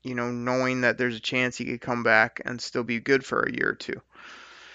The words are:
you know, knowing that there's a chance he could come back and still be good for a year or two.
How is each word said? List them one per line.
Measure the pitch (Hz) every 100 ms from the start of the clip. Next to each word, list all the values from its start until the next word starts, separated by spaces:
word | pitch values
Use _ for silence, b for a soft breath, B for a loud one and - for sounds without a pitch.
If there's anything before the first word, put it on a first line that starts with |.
you | 131
know, | 123 120
knowing | 120 120 127 127 127
that | 123 -
there's | 123 113
a |
chance | - 127 127 -
he |
could | 123 120
come | - 120
back | 117 110 117 -
and | - 120
still | - 123
be | 120 117
good | 123 135
for | 135 117
a | -
year | - -
or |
two. | - - - _ B B B B B B